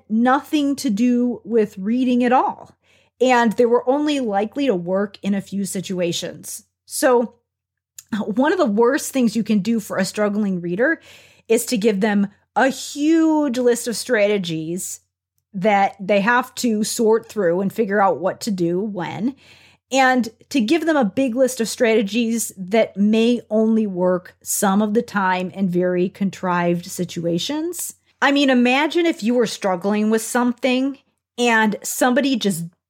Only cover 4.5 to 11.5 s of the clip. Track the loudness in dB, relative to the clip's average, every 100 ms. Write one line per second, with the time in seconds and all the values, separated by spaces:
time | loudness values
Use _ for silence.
4.5 | -2 0 0 0 -2 -2 -6 -4 -4 -4
5.5 | -6 -6 -6 -6 -4 -2 -2 -6 -12 -14
6.5 | -16 -18 _ -14 -2 2 2 0 -8 _
7.5 | _ _ _ _ -20 -8 -6 -4 0 0
8.5 | 2 2 2 2 0 -2 0 0 0 0
9.5 | 0 0 -2 -4 -4 -4 -2 -2 0 -2
10.5 | -4 -4 0 0 0 -6 -20 -20 _ -2